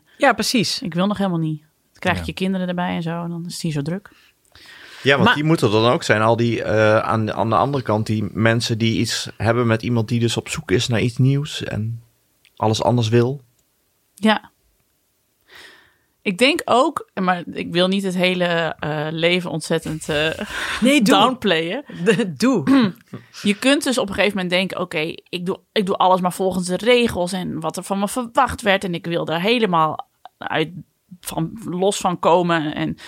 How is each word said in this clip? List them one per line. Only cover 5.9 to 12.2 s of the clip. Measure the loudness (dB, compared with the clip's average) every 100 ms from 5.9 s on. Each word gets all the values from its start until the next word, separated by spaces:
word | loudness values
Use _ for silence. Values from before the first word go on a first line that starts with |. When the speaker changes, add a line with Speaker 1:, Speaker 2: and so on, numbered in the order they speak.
Speaker 4:
ook | 2
zijn. | 2 2
Al | 4 2
die, | 0 -2
eh, | 0 2 4 4
aan, | 2 -2 -2
aan | -2 2
de | 2
andere | 2 0
kant, | 0 -2 0
die | -2 -2
mensen | 0 2 2 0 0
die | 0 0
iets | -2 -4 -8 -2
hebben | 0 2 2
met | 0
iemand | 0 -2 0
die | 0
dus | 0 -2
op | -6
zoek | -10 -2
is | 0 2
naar | 0
iets | 0 2
nieuws | 2 2 -4 -8
en | -6 -6 -6 -8 -14 _